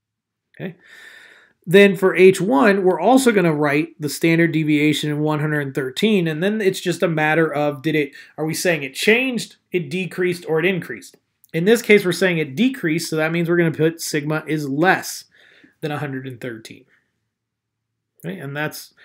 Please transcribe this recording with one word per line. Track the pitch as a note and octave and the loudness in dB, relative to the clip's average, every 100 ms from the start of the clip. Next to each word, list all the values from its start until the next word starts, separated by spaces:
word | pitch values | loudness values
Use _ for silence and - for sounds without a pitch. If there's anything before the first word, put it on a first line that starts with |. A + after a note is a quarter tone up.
| _ _ _ _ _ - | _ _ _ _ _ -14
Okay. | D#3 E3 _ - - - - - _ _ - | -14 -14 _ -20 -20 -20 -20 -20 _ _ 4
Then | F#3+ G3+ F3+ | 6 6 4
for | F#3+ E3 | 0 6
H | F#3 F#3 | 6 6
one, | F#3 C4+ A3+ G3 | 2 2 4 4
we're | F#3 D#3+ | 2 2
also | F#3+ C4 B3+ | 4 4 4
gonna | G3+ F3 | 2 2
write | D3 D3 C#3+ E3 - | 2 0 0 -2 -6
the | D3 | -8
standard | - E3 E3 E3+ | -2 2 2 2
deviation | D3+ D3+ D3 D3+ D3 D3+ | 0 0 2 2 0 -2
in | D3 | -2
one | D3+ D3+ | -2 -2
hundred | D3+ D3+ C#3 C#3 | -2 -4 -4 -6
thirteen, | B2+ - G#3+ G3+ E3 | -6 -2 0 2 0
and | D#3 | -2
then | F#3+ A3 | -2 -2
it's | F#3+ F#3+ | -2 -2
just | F3+ E3 | -4 -2
a | F3+ | -2
matter | D#3 D3+ D#3 D#3+ | 0 0 2 0
of, | C#3+ D3 C3+ | 0 -4 -4
did | D#3+ | -2
it, | D#3 C#3+ - - - | -2 -2 -8 -18 -8
are | D#3 | -6
we | D#3+ | -4
saying | F#3 D#3+ | -2 -2
it | C#3 - | -4 -2
changed, | - A#3 C4 A#3 - - _ | 2 2 0 -4 -8 -14 _
it | F3+ C#3+ | -6 -6
decreased, | F3+ F3 - F3+ E3+ - | -6 -6 -4 -4 -4 -4
or | D#3+ | 0
it | F3 | 0
increased? | F3+ - A2 - _ _ _ _ | -2 -6 -14 -18 _ _ _ _
In | E3 | -2
this | F3+ A3+ | 2 4
case, | - G#3 | 6 4
we're | F3+ | 4
saying | E3+ F#3+ E3 | 0 0 0
it | D3 C3 | -4 0
decreased, | B3+ C4 E3 E3 - | -2 0 -2 -2 -2
so | D#3 | -2
that | D#3+ | -2
means | E3+ E3 | -2 0
we're | F3 | 2
gonna | E3 | 2
put | D3+ D#3+ E3 | 2 0 0
sigma | - D#3 D3 D#3 D3+ | -6 -6 -4 -6 -4
is | D#3 C#3+ | -6 -4
less | C#3 F3+ D3 - - - _ _ _ _ _ | 0 0 0 -4 -14 -18 _ _ _ _ _
than | D#3 | -8
a | C#3+ | -6
hundred | D3 C3 C3 | -8 -8 -10
and | A#2 | -12
thirteen. | C3 A2 - C3+ _ _ _ _ _ _ _ _ _ _ _ _ _ _ | -12 -12 -16 -20 _ _ _ _ _ _ _ _ _ _ _ _ _ _
Okay? | E3 F#3+ | -14 -12
And | C#3 C#3+ | -10 -8
that's | D3+ - - _ | -8 -8 -20 _